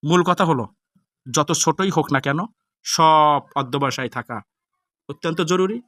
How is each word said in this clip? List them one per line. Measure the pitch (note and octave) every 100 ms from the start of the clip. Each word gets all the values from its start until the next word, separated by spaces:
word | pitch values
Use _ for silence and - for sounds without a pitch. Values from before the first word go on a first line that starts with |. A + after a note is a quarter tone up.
মূল | D3+ F3+
কথা | F3+ F3 F3
হলো, | C#3 G#2 _ _ _ _ _ - B2
যত | D3
ছোটই | - - D#3 F#3+
হোক | E3 C#3+
না | C#3
কেন, | C#3 D3 G#3 _ _ _
সব | - - D#3+ D#3 D3+ C#3+ C#3+ C#3
অধ্যবসায় | C3 C#3+ C#3 B2 B2+
থাকা | B2 - A2+ - _ _ _ _ _ _
অত্যন্ত | C#3 E3+ E3
জরুরি। | E3 F#3 F#3+ A#3